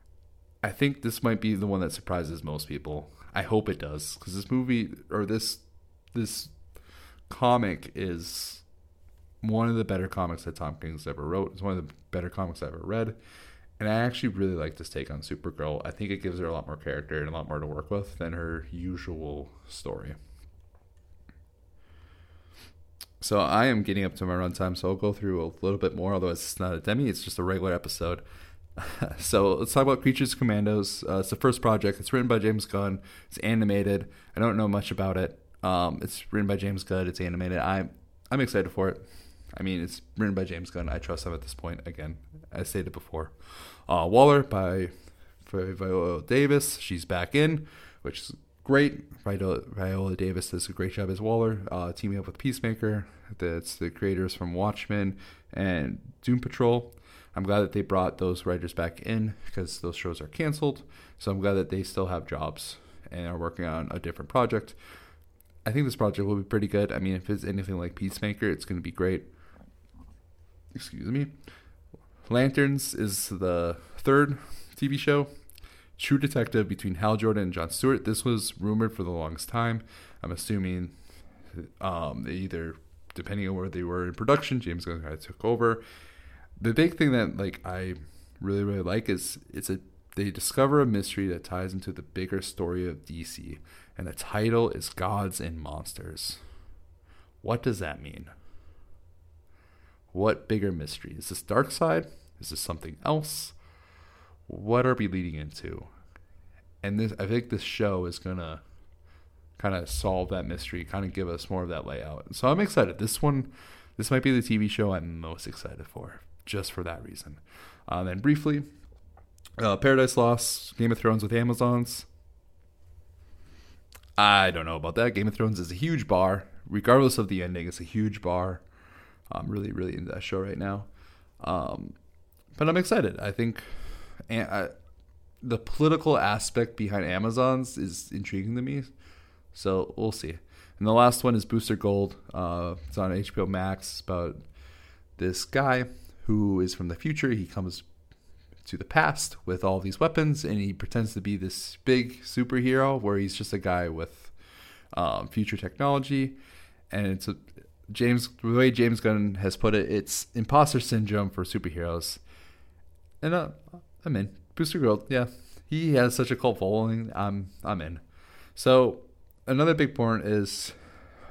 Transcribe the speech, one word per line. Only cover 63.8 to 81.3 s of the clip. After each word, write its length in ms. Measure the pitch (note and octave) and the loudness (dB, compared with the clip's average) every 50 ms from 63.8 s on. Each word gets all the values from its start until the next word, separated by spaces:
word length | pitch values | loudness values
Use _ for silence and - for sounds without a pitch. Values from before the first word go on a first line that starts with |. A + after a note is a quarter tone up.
| D2+ - | -4 -4
a 80 | - F2 | -6 -6
different 320 | - E2+ - - D2 - | -6 -8 -8 -8 -8 0
project. 460 | - C3 A#2+ G#2+ A#2 G#2+ - - - - - - - - - - - - - - - _ _ _ - - - | 2 2 4 4 2 0 -2 -4 -10 -20 -20 -20 -20 -20 -20 -20 -20 -20 -20 -20 -20 _ _ _ -20 -10 -6
I 60 | A2 | -2
think 160 | A2 C#3+ D3 B2+ | 0 0 0 0
this 80 | - | 0
project 320 | - A2 G#2 F#2+ - G2+ G2 | 2 0 2 2 0 0 0
will 80 | G#2 | 0
be 80 | G2+ F#2+ | 0 0
pretty 240 | - - G#2 G#2+ G2 | 0 0 0 2 2
good. 240 | - G2+ G#2 - | 2 2 2 2
I 80 | - - | 0 -2
mean, 160 | F#2 F#2+ F#2+ | 0 0 -2
if 160 | F#2 F#2 - | -2 -2 -2
it's 120 | G#2 G2 - | -4 -2 -2
anything 360 | G2+ G2+ G2+ F#2 G2+ F#2+ F2+ | -2 -4 -2 -2 -2 -4 -4
like 160 | F2 F2 - | -4 -6 -4
Peacemaker, 520 | - G2 F#2+ - - - G#2 G2+ - A2+ G2+ | -4 -4 -4 -4 -2 -4 -4 -2 0 0 0
it's 180 | D#2+ - - | 0 -2 -4
gonna 160 | - F#2+ F2+ | -4 -6 -4
be 100 | D2+ E2 | -6 -6
great. 320 | D#2 - F2+ F#2 F#2 - - - - - - - - - - - - - - - - - - - - - - - - - - - - - - - - | -2 0 2 2 2 0 -2 -8 -18 -20 -20 -20 -20 -20 -20 -20 -20 -20 -20 -20 -20 -20 -20 -20 -20 -20 -20 -20 -20 -20 -20 -20 -20 -20 -20 -18 -16
Excuse 320 | - - - - - - G2+ | -14 -14 -12 -12 -8 -6 -4
me. 200 | B2 C#3 C#3+ D3+ - - - - - - - - - - - - - - - - - - - - | -2 -2 -2 -4 -6 -12 -20 -20 -20 -20 -20 -20 -20 -20 -20 -20 -20 -20 -20 -20 -20 -20 -4 2
Lanterns 640 | A#2 A#2+ C3 C#3 C3+ D3 C#3 C#3 C#3 C3+ - - - | 4 4 4 6 6 4 4 4 4 2 -2 -4 -2
is 360 | - G#2+ G2+ G2 - - - | -2 -2 -2 -2 -2 -4 -4
the 480 | G2 F#2 F#2+ F2+ F2 F2 E2+ E2+ E2+ - - - - - | -4 0 0 2 2 2 2 0 -2 -4 -10 -14 -10 -2
third 400 | - C#3 C3+ C#3+ D3 C#3+ C#3 - - - - - - - - | 2 6 6 6 6 4 2 -4 -8 -10 -10 -10 -10 -14 -6
T 120 | - C#3+ C3+ | -4 -2 -2
V 80 | C#3 | -2
show. 320 | C3+ - D3+ C#3+ C#3+ C#3 C#3+ - - - - - - - - - - - - - - | 0 2 2 4 4 2 0 -6 -14 -20 -20 -20 -20 -20 -20 -20 -20 -20 -20 -14 -10
True 220 | - - C#3 C#3 | 0 2 2 4
Detective 500 | C#3+ C#3+ - C3 A#2 - - A2+ G#2 F#2 | 4 2 0 0 0 2 2 2 2 2
between 260 | G2 - - G2 F2+ | -2 -4 -4 -4 -2
Hal 220 | D#2+ A2 G#2+ A2 G#2 | 0 2 2 2 4
Jordan 260 | A2 A2 G#2+ G#2 G2 | 4 2 2 2 0
and 100 | F2+ F2 | 0 -2
Jon 180 | F2 E2 E2 | -4 -4 -4
Stewart. 340 | - - - C3 C3+ - - | -2 2 4 4 4 4 2
This 180 | G#2+ G#2+ - - | 0 -2 0 0
was 360 | B2+ A#2 G#2+ G2 - - - | 0 0 0 0 -4 -6 -4
rumored 360 | F#2 G#2 G#2+ A2 A2+ A2 A2 | -2 0 2 2 2 0 0
for 60 | - | -2
the 80 | F#2 E2+ | -4 -4
longest 400 | F2 E2+ D#2 D#2 E2 E2 - - | -4 -4 -6 -6 -8 -8 -10 -6
time. 320 | - A#2 A#2 A#2 A2+ A2+ - - - - - - - - | -2 -2 0 0 -2 -4 -6 -10 -18 -20 -20 -20 -14 -10
I'm 100 | - E2+ | -8 -8
assuming, 600 | F2 - - - G#2+ G2+ F#2 F#2 F#2 F2+ F2 F2 - - - - - - - - | -6 -6 -4 -2 -2 0 0 -2 -2 -4 -4 -8 -10 -14 -20 -20 -20 -20 -20 -20